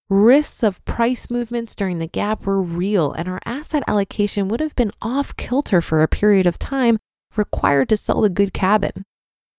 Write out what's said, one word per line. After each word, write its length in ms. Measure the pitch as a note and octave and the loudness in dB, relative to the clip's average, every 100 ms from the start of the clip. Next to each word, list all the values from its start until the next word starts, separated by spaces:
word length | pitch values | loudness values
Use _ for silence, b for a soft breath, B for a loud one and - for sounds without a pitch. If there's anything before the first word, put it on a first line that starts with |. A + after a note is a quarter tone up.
| _ | _
Risks 560 | G3 G#3+ C#4 D4+ - | 4 6 6 2 -2
of 220 | G#3+ - - | -2 -2 -6
price 440 | - A#3 B3+ - | -2 -2 -2 -4
movements 460 | A#3+ A#3 A#3 A#3 - | -6 -4 -6 -6 -6
during 240 | G3 F3 | -4 -4
the 80 | E3 | -4
gap 380 | - G3+ G#3+ G3 | -4 -4 -2 -2
were 160 | G3 | -2
real, 500 | F3+ E3+ F#3+ G#3 D3 | -2 -2 0 2 0
and 160 | - F3 | -2 -6
our 140 | F#3 | -6
asset 400 | - C4 D#4 D4 - | -6 -8 -4 -2 0
allocation 600 | G#3 G3 - G#3 - G3 | 0 -2 -2 -2 -2 -2
would 140 | A#3 | -2
have 140 | D#4 - | -2 0
been 160 | A3 - | -2 -2
off 340 | A3 C4 C#4 - | -4 -2 -4 -6
kilter 460 | - B3+ - F#3 | -2 -2 2 0
for 200 | - D#3+ | 2 2
a 60 | D#3 | 2
period 380 | - G#3 G3 F#3 | 2 4 4 2
of 120 | - | 0
time 400 | - C4+ A#3+ A3+ - _ _ - | -4 0 2 2 -2 _ _ -4
required 540 | G#3 - - C#4 C4 | -2 0 2 2 2
to 80 | G#3+ | 0
sell 240 | - - | 0 2
the 80 | G#3+ | 2
good 240 | F3+ G3 | 2 0
cabin. 500 | - F#3+ G#3 - - F#3+ _ _ _ _ | 0 0 0 0 -6 -14 _ _ _ _